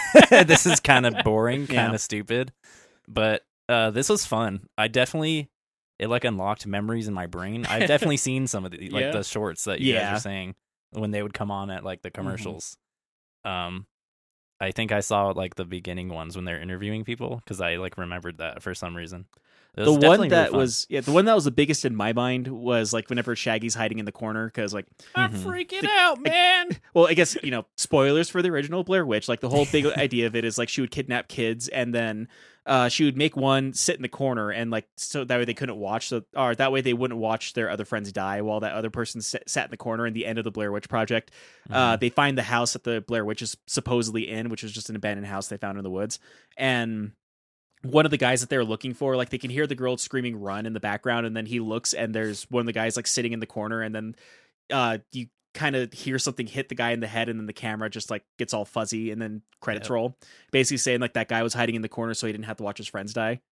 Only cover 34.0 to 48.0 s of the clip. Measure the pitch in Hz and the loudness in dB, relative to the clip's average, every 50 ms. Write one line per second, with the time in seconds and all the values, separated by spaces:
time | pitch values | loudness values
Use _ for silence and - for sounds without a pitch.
34 | 127 123 - - 139 135 123 113 107 104 98 113 117 117 113 110 - _ _ - | -4 -8 -6 -2 -2 -2 -2 -2 -2 -4 -4 -4 -4 -2 -2 -4 -4 _ _ -12
35 | - - - 147 131 120 127 123 120 117 117 - 143 131 107 104 104 98 107 117 | -10 -8 -6 -4 -2 0 0 0 2 0 -2 -4 -6 -6 -6 -6 -4 -2 -2 -2
36 | - - 127 117 104 _ - 139 135 123 117 117 135 135 131 135 127 127 120 120 | -2 -4 -6 -6 -6 _ -2 0 0 2 2 2 2 2 2 2 2 0 0 0
37 | 127 127 120 117 110 110 113 113 - - - 120 113 90 92 107 107 - - 110 | 0 -2 -2 -2 -2 0 0 -2 -4 -4 -4 -2 -2 -2 -2 -4 -4 -4 -4 -4
38 | 104 101 92 104 95 95 98 101 107 107 107 107 107 104 76 107 110 113 104 123 | -4 -4 -6 -4 -4 -2 -2 -2 -2 -2 -2 -2 -2 -4 -4 -4 -6 -4 -4 -4
39 | 113 110 - 117 104 - - - - - - - 95 - 113 107 - 120 113 113 | -6 -6 -6 -8 -8 -6 -6 -8 -8 -6 -4 -4 -4 -4 -6 -10 -6 -6 -4 -2
40 | 117 117 110 113 104 110 113 113 113 113 101 107 107 101 101 104 - - - 113 | -2 -4 -4 -4 -4 -4 -4 -4 -4 -6 -4 -4 -2 -2 -2 -4 -6 -4 -2 -2
41 | 110 104 120 113 - _ - - - - - _ - - - 131 127 120 113 107 | 0 0 0 -2 -2 _ -14 -20 -20 -20 -20 _ -10 -2 2 4 4 4 4 4
42 | 123 120 - - 143 143 139 127 113 110 120 120 120 117 - 123 - 120 117 113 | 2 0 2 4 2 2 2 0 -2 0 0 0 2 0 -2 -4 -4 -4 -4 -4
43 | 101 - 117 113 107 104 110 - 117 107 - - _ - - - - - 123 120 | -4 -2 -2 -2 -2 -2 -4 -6 -6 -8 -10 -10 _ -6 -4 -4 -2 0 2 2
44 | 117 113 107 113 110 - 110 110 113 120 113 - - 110 104 113 107 - 110 107 | 2 0 -2 -4 -4 -4 -6 -6 -6 -6 -8 -8 -10 -10 -10 -10 -10 -10 -8 -6
45 | 98 104 104 101 101 98 98 98 98 - 107 98 - 101 98 101 98 95 92 92 | -4 -4 -4 -4 -6 -8 -6 -6 -8 -8 -8 -8 -8 -8 -8 -6 -8 -6 -6 -4
46 | 104 113 - - _ - - - _ _ _ - 131 131 127 120 117 113 113 107 | -4 -6 -6 -10 _ -18 -20 -20 _ _ _ -4 -2 0 0 0 -2 -2 -4 -6
47 | 107 107 - _ _ _ _ _ _ _ _ _ _ _ _ _ - 131 127 151 | -8 -8 -12 _ _ _ _ _ _ _ _ _ _ _ _ _ -2 4 6 6